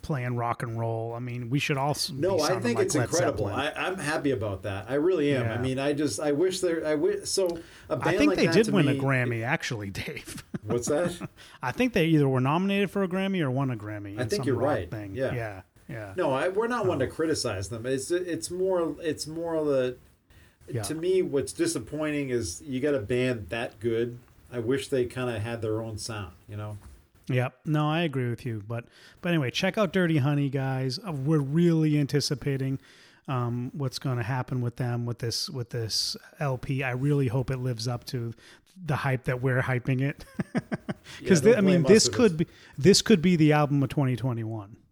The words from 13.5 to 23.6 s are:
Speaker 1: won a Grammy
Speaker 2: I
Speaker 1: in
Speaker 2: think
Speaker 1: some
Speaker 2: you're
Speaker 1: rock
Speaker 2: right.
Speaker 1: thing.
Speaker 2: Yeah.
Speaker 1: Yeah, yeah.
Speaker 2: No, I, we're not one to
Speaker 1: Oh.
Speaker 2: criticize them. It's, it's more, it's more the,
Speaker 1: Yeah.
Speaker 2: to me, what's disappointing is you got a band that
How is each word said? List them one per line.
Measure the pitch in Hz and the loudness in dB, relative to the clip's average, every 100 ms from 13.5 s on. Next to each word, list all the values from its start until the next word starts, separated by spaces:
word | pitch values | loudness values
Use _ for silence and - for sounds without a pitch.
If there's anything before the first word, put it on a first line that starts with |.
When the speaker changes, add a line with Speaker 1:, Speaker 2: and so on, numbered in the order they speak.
Speaker 1:
won | 127 135 | 0 -2
a | 117 | -2
Grammy | 104 107 101 104 | -6 -10 -10 -6
Speaker 2:
I | |
Speaker 1:
in | 120 | -2
Speaker 2:
think | - | -2
Speaker 1:
some | 139 | 0
Speaker 2:
you're | 120 | 0
Speaker 1:
rock | 139 | 2
Speaker 2:
right. | 127 90 | 0 -4
Speaker 1:
thing. | 110 104 | -8 -8
Speaker 2:
Yeah. | 104 131 | -4 -4
Speaker 1:
Yeah, | 127 110 98 - _ - | -4 -6 -10 -18 _ -14
yeah. | 120 104 95 | -12 -10 -2
Speaker 2:
No, | 160 | 0
I, | 131 175 | 0 0
we're | 190 233 | 0 -2
not | 240 190 | 0 0
one | 151 | 0
to | 123 | -2
Speaker 1:
Oh. | |
Speaker 2:
criticize | - 160 156 123 95 98 | -2 -2 0 -2 -4 -6
them. | 117 120 | -6 -4
It's, | 135 - | -4 -2
it's | 175 180 160 - | -2 -2 -6 -6
more, | 180 190 185 165 - | -4 0 0 0 -2
it's | 170 143 147 | -4 -4 -6
more | 160 170 160 | -6 -4 0
the, | 151 135 127 123 - _ _ - - _ - | 2 2 0 -4 -18 _ _ -20 -20 _ -8
Speaker 1:
Yeah. | 120 | -6
Speaker 2:
to | 104 | -4
me, | 151 175 185 | -4 2 2
what's | 156 135 131 | 2 0 -2
disappointing | - 165 143 107 147 156 147 139 | -2 -2 -2 -6 -4 -2 -2 0
is | 120 107 - 151 | -2 -2 -8 -6
you | 127 | -2
got | 147 | 0
a | 143 | 0
band | - 123 127 117 95 | 0 0 0 -2 -4
that | 117 | -6